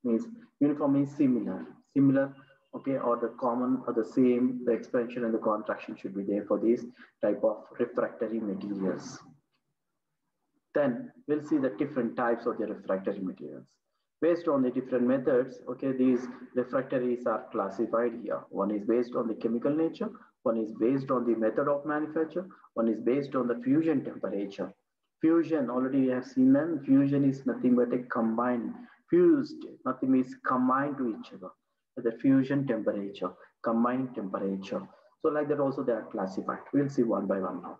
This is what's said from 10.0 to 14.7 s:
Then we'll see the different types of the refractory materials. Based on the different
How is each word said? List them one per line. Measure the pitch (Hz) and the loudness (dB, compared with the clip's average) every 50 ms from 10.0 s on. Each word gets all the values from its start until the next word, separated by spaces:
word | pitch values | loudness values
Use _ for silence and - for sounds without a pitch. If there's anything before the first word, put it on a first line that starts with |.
| _ _ _ _ _ _ _ _ _ _ _ _ _ _ _ | _ _ _ _ _ _ _ _ _ _ _ _ _ _ _
Then | 147 143 131 120 123 123 - - - _ | 0 2 2 0 -2 -8 -14 -16 -16 _
we'll | - 147 151 147 | -2 -2 -2 0
see | - 160 | 0 0
the | 147 131 127 | 2 2 0
different | - - 147 143 - 131 117 110 - | 0 -2 -4 -2 -2 -2 -2 -2 -2
types | - 123 117 117 113 - | -2 0 0 0 0 0
of | 123 113 | -4 -2
the | 113 110 | -2 -4
refractory | 101 98 95 - - 98 95 95 110 98 98 | -6 -6 -10 -4 -4 -4 -2 -2 -4 -4 -4
materials. | 95 92 - - - 87 73 65 65 _ _ _ _ _ _ _ _ _ _ _ | -6 -8 -8 -10 -14 -14 -14 -16 -18 _ _ _ _ _ _ _ _ _ _ _
Based | 151 165 175 170 - | 2 2 2 2 0
on | 165 147 135 | 0 2 2
the | 127 | 2
different | 123 | 0